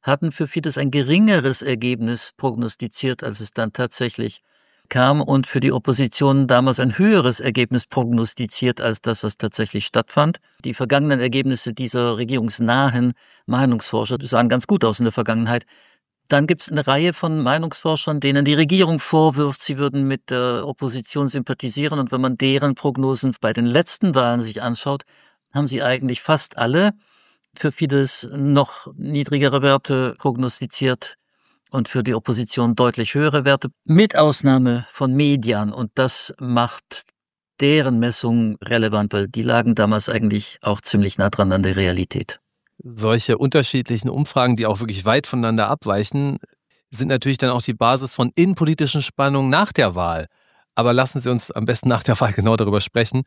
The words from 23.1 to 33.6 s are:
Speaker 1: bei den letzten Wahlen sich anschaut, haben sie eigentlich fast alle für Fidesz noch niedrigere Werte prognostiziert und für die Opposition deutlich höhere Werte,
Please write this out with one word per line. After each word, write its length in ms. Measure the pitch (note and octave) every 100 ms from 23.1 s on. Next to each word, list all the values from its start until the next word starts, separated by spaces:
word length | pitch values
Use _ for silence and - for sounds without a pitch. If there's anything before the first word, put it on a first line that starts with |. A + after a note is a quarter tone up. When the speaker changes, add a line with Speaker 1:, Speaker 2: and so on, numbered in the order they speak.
| C3 C3+ A#2
Speaker 1:
bei 100 | A2+
den 140 | A2 A#2+
letzten 500 | C3 F3 - F#3+ C3+
Wahlen 260 | A#2+ A#2+
sich 200 | A2+ G#2+
anschaut, 420 | A#2+ A#2 C#3+ C#3 - _ _ _ _
haben 140 | C#3+ D3
sie 160 | C3
eigentlich 380 | C3+ B2+ C3 B2
fast 360 | - D3+ - -
alle 360 | A#2 D3+ G#3 G#3 _ _ _ _ _ -
für 160 | D#3
Fidesz 560 | - D3+ C#3 C3+ - A#2+
noch 560 | C#3 C#3 C#3+ C#3 - - -
niedrigere 640 | C3+ D3 C#3+ C#3+ C#3 C3+
Werte 540 | C#3 C3+ - C3 C3 A#2+
prognostiziert 1000 | C#3 B2+ B2+ - C3+ - C3 B2+ - - _ _ _ _ _
und 200 | C3+ A2
für 140 | C3
die 120 | A#2 A2+
Opposition 600 | - A2+ A#2 - A#2+ A2+
deutlich 400 | B2 A#2 A2 C#3+
höhere 300 | D3+ C#3+ C#3
Werte, 240 | C#3